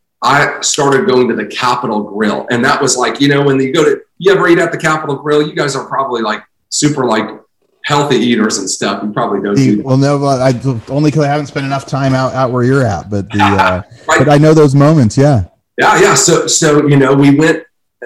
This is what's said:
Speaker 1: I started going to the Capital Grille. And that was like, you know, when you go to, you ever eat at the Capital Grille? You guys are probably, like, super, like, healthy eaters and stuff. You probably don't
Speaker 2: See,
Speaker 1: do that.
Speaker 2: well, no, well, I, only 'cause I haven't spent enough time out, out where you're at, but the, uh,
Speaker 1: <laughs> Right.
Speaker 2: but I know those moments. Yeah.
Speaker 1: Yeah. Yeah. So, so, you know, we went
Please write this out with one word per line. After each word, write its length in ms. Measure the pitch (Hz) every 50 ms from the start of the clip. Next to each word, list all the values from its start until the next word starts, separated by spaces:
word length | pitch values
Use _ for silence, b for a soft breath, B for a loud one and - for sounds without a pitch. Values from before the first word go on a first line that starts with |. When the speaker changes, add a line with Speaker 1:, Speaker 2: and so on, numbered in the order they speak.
| _ _ _ _ -
Speaker 1:
I 380 | 123 139 147 143 - - -
started 460 | - - - 151 139 135 135 131 110
going 220 | 127 131 127 123 113
to 60 | 117
the 100 | 110 104
Capital 560 | - - - 127 123 123 - 127 117 107 104 101
Grille. 440 | - 98 107 110 104 - - - -
And 140 | 123 120 123
that 160 | 143 143 - 139
was 140 | 120 -
like, 240 | 127 120 113 113 -
you 80 | 143 143
know, 140 | 139 139 143
when 160 | 139 135 135
you 140 | 131 127 131
go 120 | 165 151
to, 180 | 147 - - - _ _ _
you 140 | 170 185 180
ever 160 | - 175 175
eat 100 | 170 175
at 120 | 165 165 156
the 40 | 139
Capital 380 | 165 160 156 151 151 143 135
Grille? 240 | - - 151 147 151 151
You 80 | - -
guys 200 | 165 147 139 131
are 120 | 131 -
probably, 340 | - 135 135 135 - 123 113
like, 220 | 110 107 107 104 - _ _ _ _ _
super, 380 | - - 147 147 143 135 127
like, 200 | 117 110 110 107 104 - - _ _ _ _ _ _ _ _ -
healthy 320 | - 147 147 147 147 127
eaters 420 | 110 120 120 120 110 104 110 107 101
and 100 | 92 -
stuff. 340 | - - 113 101 101 101 107
You 80 | 104 104
probably 280 | 131 120 104 101 98
don't 160 | 101 101 101
Speaker 2:
See, 140 | 135 131 127
Speaker 1:
do 60 | 104
that. 100 | 104 -
Speaker 2:
well, 100 | 131 131
no, 220 | 135 139 143 143 139
well, 240 | 143 139 135 123 127
I, 100 | 135 127 113 113 135 127 110 - - 135
only 180 | 143 151 151
'cause 140 | 135 156 147
I 40 | 139
haven't 180 | 143 151 143
spent 180 | 135 - 143 135
enough 220 | 135 139 135 -
time 280 | - 143 131 135 135 131
out, 200 | 131 131 123 -
out 160 | 131 135 117 123
where 100 | 123 120
you're 220 | 127 135 139 127
at, 240 | 110 95 78 - 101
but 220 | 107 101 95 101
the, 120 | 107 101 92
uh, 400 | 98 101 95 - 92 92 90 - _ -
Speaker 1:
<laughs> 120 | - - -
Right. 100 | 160 160
Speaker 2:
but 100 | 131 147
I 80 | 147
know 160 | 143 156 156 156
those 220 | 156 151 139 131
moments. 420 | 143 143 151 165 156 120 101 -
Yeah. 280 | 135 139 151 139 104 85 - _ _ _ _ _ -
Speaker 1:
Yeah. 200 | - 196 - -
Yeah. 160 | 370 202 196
So, 320 | - - - 160 - -
so, 400 | - - - 165 151 147 147 139
you 120 | 143 143 135
know, 160 | 135 131 139
we 200 | 139 143 143 139
went 280 | 147 160 160 160 - - _ _ _ _ _ _ _ 120